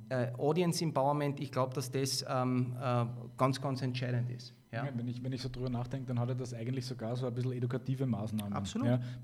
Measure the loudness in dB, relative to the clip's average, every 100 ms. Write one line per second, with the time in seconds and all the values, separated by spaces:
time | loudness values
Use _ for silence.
0 | -2 0 0 2 2 4 2 2 2 4
1 | 4 4 0 -2 -2 0 0 0 -2 0
2 | 0 0 0 0 2 2 2 0 2 2
3 | 2 -2 -10 2 2 4 -2 0 -2 -2
4 | 0 0 0 -4 -12 -18 _ -4 -2 -2
5 | -4 -4 -4 -4 -4 -4 -2 -2 -2 -4
6 | 0 0 2 0 -4 -4 -2 -2 -2 -4
7 | -2 -2 0 0 0 0 0 0 0 0
8 | 2 0 0 -2 -2 -2 -2 0 4 2
9 | 0 -4